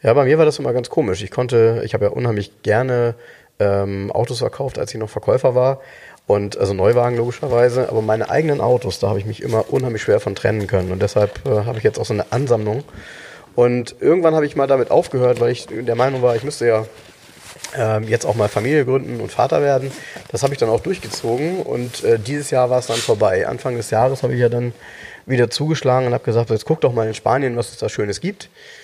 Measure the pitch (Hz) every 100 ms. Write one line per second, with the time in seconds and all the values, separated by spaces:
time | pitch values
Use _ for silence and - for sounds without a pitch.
0 | 110 127 131 156 156 147 135 123 120 -
1 | 127 90 101 - 123 117 113 113 - 104
2 | 101 127 120 107 101 _ - 104 131 123
3 | 120 117 - - _ _ 104 101 98 98
4 | 98 - 120 120 117 - 135 - 127 117
5 | 110 - - 123 131 123 127 135 - -
6 | - - _ 101 101 - 98 98 95 120
7 | 120 120 120 123 147 120 123 120 127 113
8 | 110 107 110 135 160 143 117 123 - 92
9 | 98 101 104 107 - 110 - 135 127 110
10 | - 104 - 98 104 107 101 98 92 92
11 | 101 - 104 - 143 110 107 113 110 -
12 | 110 107 104 120 139 117 107 110 147 -
13 | - - - - - - 123 123 120 -
14 | 123 175 165 156 147 147 139 135 120 151
15 | 175 135 123 120 120 123 - 110 120 117
16 | 131 135 123 117 131 143 120 110 107 -
17 | - - - - - - - - 113 110
18 | 110 117 147 113 104 - 110 151 127 131
19 | 123 120 110 - 120 156 143 135 135 131
20 | - - - 104 139 143 113 113 - 185
21 | 110 - 117 120 156 185 - 123 123 120
22 | - 113 104 147 143 131 123 127 120 113
23 | - 107 107 95 - 123 131 120 110 107
24 | 123 135 127 127 120 120 120 117 - -
25 | - - - 127 117 - 151 156 131 127
26 | 127 120 - 113 117 110 - 160 135 120
27 | 110 107 - 127 135 120 117 - 117 -
28 | 104 98 175 202 - _ - -